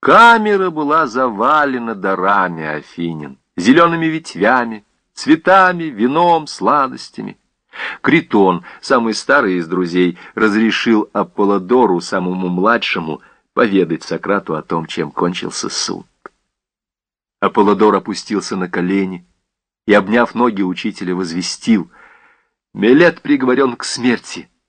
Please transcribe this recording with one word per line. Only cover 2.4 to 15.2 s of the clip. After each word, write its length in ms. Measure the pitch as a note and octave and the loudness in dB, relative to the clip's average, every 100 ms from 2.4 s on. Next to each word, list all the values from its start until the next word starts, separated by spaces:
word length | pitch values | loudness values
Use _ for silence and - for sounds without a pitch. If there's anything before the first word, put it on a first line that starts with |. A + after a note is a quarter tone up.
| F#2 E2 | 0 -4
афинян, 720 | D#2 D2+ C#2+ - E2+ D#2+ D2 C2+ _ - | -8 -8 -10 -8 -8 -6 -12 -16 _ -4
зелёными 500 | F#2 D3 E3+ E3 D#3+ | 2 4 4 2 -2
ветвями, 800 | D#3+ D#3+ - G2+ B2+ A#2 G#2+ _ _ _ | -4 -8 -2 0 2 0 -8 _ _ _
цветами, 720 | - - D#3+ F3+ F#3+ F#3 F3 | -14 0 0 4 4 4 2
вином, 640 | E3 A2 A#2 D3 F3 E3 D3+ | -6 -2 0 2 2 2 -2
сладостями. 920 | - G2 C#3+ C3+ B2+ - - G#2 G2+ _ _ _ - - - | -4 0 0 0 -6 -18 -14 -14 -14 _ _ _ -14 -12 -6
Критон, 600 | - D#3+ E3+ G#2+ F#2+ F2+ F2+ - | 0 0 2 2 2 2 -6 -18
самый 320 | - C3 A2+ | -2 0 0
старый 420 | G#2 - C#3 A2+ F#2 | -4 0 2 2 -2
из 100 | D#2+ | -2
друзей, 520 | F2+ F2+ F2+ F2+ E2+ - | -2 -2 2 0 0 -12
разрешил 760 | - G#2+ G#2 A2 - - A2 G2+ | -2 0 2 2 0 2 2 0
Аполлодору, 880 | G2+ F#2 - G2+ G2+ F2+ B2 A2+ F2+ | -4 -6 -2 0 0 2 2 4 0
самому 480 | E2+ G2 F2+ F#2 F#2 | -2 -4 -4 -4 -4
младшему, 720 | F2+ G2+ A#2 - - D#2+ D2 _ _ _ | 0 0 0 -2 -6 -6 -10 _ _ _
поведать 480 | - B2 G2 E2+ D#2+ | -2 0 2 0 -2
Сократу 520 | - E2 - G2 - | -6 -10 -4 -4 -4
о 80 | D#2 | -8
том, 240 | - E2+ D#2+ | -6 -6 -6
чем 240 | - D#2 | -8 -8
кончился 600 | - | -2